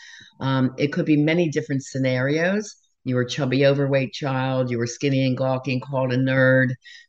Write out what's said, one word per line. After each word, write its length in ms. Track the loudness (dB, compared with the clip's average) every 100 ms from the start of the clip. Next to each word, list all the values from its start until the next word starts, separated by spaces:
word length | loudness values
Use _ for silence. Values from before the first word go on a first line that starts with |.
| -20 -20 -20 -8
Um, 300 | -2 0 0 0
it 100 | -2
could 180 | -2 2
be 120 | 2
many 320 | 2 2 0
different 340 | -2 -2 -4
scenarios. 880 | -4 -4 -2 0 0 0 0 -2 -4 -12 _ _
You 120 | -4 -2
were 60 |
a 60 | -2
chubby, 380 | -2 0 2 4
overweight 460 | 4 2 0 -2
child. 580 | -4 -4 -2 -2 -2 -2
You 80 | -2
were 80 | -4
skinny 400 | -4 0 0 0
and 100 | 0
gawky 380 | -2 -2 -2
and 80 | -6
called 300 | -4 -4 -2
a 40 | 0
nerd. 540 | 2 4 4 4 2 -2 -12 -20